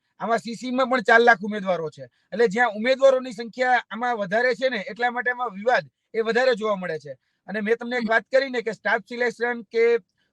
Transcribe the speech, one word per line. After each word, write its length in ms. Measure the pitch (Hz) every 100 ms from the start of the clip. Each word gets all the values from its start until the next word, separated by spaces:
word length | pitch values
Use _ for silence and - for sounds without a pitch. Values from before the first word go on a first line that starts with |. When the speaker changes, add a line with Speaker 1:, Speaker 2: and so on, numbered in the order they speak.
| _ -
Speaker 1:
આમાં 180 | 196 226
સી 180 | 226 226
સી 160 | 254
માં 180 | 254 254
પણ 120 | 262
ચાર 180 | 214 226
લાખ 180 | 240 202
ઉમેદવારો 460 | 208 214 190 170 156
છે. 120 | 143
એટલે 440 | 127 _ _ 208 226
જ્યાં 220 | 208 240
ઉમેદવારોની 600 | 208 240 262 269 254 254
સંખ્યા 520 | 214 233 247 254 247 -
આમાં 260 | 208 247 233
વધારે 380 | 196 214 254 226
છે 140 | 262
ને, 80 | 233
એટલા 340 | 180 208 240
માટે 200 | 240 247
આમાં 180 | 240 247
વિવાદ 400 | 190 226 220 147 _ _
એ 80 | 214
વધારે 340 | 220 226 262 214
જોવા 200 | 214 196
મળે 240 | 175 156
છે. 120 | 147 131 _ _ -
અને 140 | 208
મેં 140 | 208 233
તમને 200 | 240 247
એક 60 |
Speaker 2:
હમ. 60 | 220
Speaker 1:
વાત 140 | 226
કરી 260 | - 262 269
ને 120 | 247
કે 100 | 220
સ્ટાફ 300 | 196 202 226
સિલેક્શન 600 | - 240 240 220 240 240
કે, 380 | 220 226 233 233 - _ _